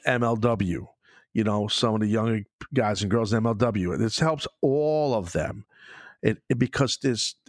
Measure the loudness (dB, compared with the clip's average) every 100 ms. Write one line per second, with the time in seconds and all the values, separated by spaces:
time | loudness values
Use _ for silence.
0 | -2 0 0 0 0 0 -2 -4 -8 _
1 | _ -20 _ -2 0 0 -2 0 0 2
2 | 2 2 0 -2 -4 -14 -4 0 0 0
3 | 0 0 2 2 2 2 2 2 0 0
4 | 0 2 0 0 -6 -2 0 2 2 2
5 | 0 0 -2 -4 -4 -6 -14 _ -20 -20
6 | -20 -4 -2 -2 -2 -2 -2 0 -2 0
7 | -2 -2 -4 -8